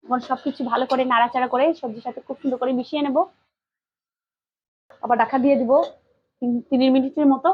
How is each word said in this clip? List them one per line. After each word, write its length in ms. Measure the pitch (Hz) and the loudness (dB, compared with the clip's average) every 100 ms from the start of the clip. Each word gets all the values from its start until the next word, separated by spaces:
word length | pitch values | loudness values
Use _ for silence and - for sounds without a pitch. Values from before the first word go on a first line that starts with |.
এখন 160 | - 247 - | -4 -6 -4
সবকিছু 320 | 262 285 - 254 | -6 -6 -6 -4
ভালো 140 | 233 262 | -4 -2
করে 120 | 262 254 | -2 0
নাড়াচাড়া 360 | - - 254 254 | 2 2 0 -2
করে 120 | 254 302 330 | 0 0 0
সবজির 260 | 247 220 - | -8 -10 -12
সাথে 140 | - - | -12 -14
খুব 80 | 269 | -8
সুন্দর 160 | 277 247 | -6 -4
করে 100 | 254 254 | -2 -4
মিশিয়ে 260 | - - 285 | -4 -4 0
নেব। 120 | 269 370 _ _ _ _ _ _ _ _ _ _ _ _ _ _ _ _ _ | 0 -2 _ _ _ _ _ _ _ _ _ _ _ _ _ _ _ _ _
আবার 120 | - 233 | -2 0
ঢাকা 160 | 226 262 | 0 2
দিয়ে 120 | 269 277 | 2 2
দিব 100 | 240 277 339 - _ _ _ _ | 4 2 2 -8 _ _ _ _
তিন, 100 | 247 240 - | -4 -4 -2
তিন 120 | 262 262 262 | 2 4 4
মিনিটের 320 | 262 302 285 | 0 2 2
মতো। 160 | 269 339 | 2 0